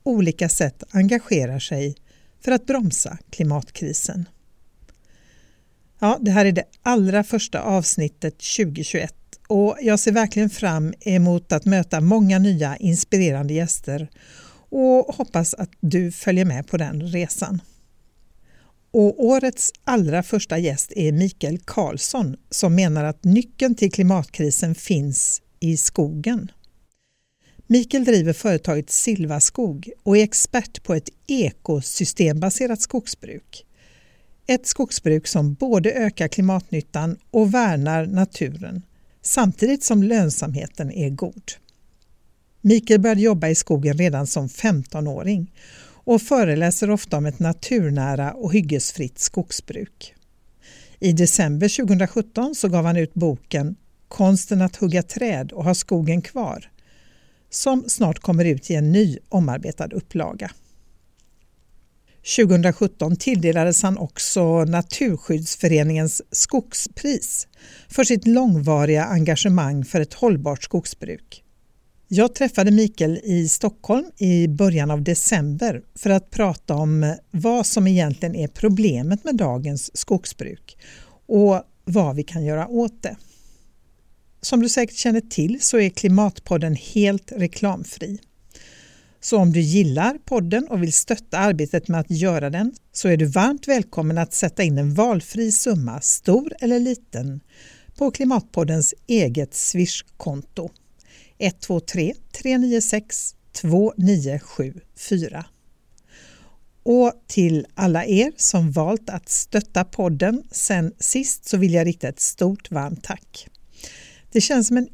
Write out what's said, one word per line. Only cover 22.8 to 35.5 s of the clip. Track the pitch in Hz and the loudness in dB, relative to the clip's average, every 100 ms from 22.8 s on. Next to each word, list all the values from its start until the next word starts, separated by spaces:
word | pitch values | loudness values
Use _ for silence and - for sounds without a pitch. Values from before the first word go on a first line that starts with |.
| 185 151 | 2 0
att | 151 151 | -2 0
nyckeln | 180 208 240 - 262 226 | 4 4 2 -2 0 2
till | 202 | 0
klimatkrisen | - 180 190 143 - 147 - 170 165 | 2 2 2 0 -4 -2 -2 -2 -4
finns | - 170 143 131 - - - _ | -2 -2 0 -2 -2 -4 -10 _
i | 165 160 | -2 -2
skogen. | - - 151 156 180 240 180 - _ _ _ _ _ _ _ _ _ - - | -2 -2 -2 -2 -4 -4 -6 -14 _ _ _ _ _ _ _ _ _ -16 2
Mikael | 240 240 277 | 2 2 0
driver | 247 214 165 | 4 4 2
företaget | 156 214 165 - 151 147 | 0 0 0 0 -4 -2
Silvaskog | - - 202 151 147 - - 226 139 196 - | -2 0 -2 -2 0 0 0 -4 -6 -12 -6
och | - 208 | 2 4
är | |
expert | 214 - - 254 - - | 4 0 -2 -2 -4 -8
på | - | -4
ett | 165 - - - | -4 -4 -12 -4
ekosystembaserat | 269 156 - - 147 - - 175 - 160 151 185 - 254 214 | -2 -2 -4 -4 -4 -4 -4 -4 0 0 0 -2 -2 -4 -4
skogsbruk. | - 254 - - - - - - - _ _ _ _ _ _ - - | -4 -6 -6 -12 -14 -18 -18 -20 -20 _ _ _ _ _ _ -12 -2
Ett | 254 - | -2 -2
skogsbruk | - 254 - 160 156 - | -4 -4 -2 0 0 0
som | 165 147 | 0 0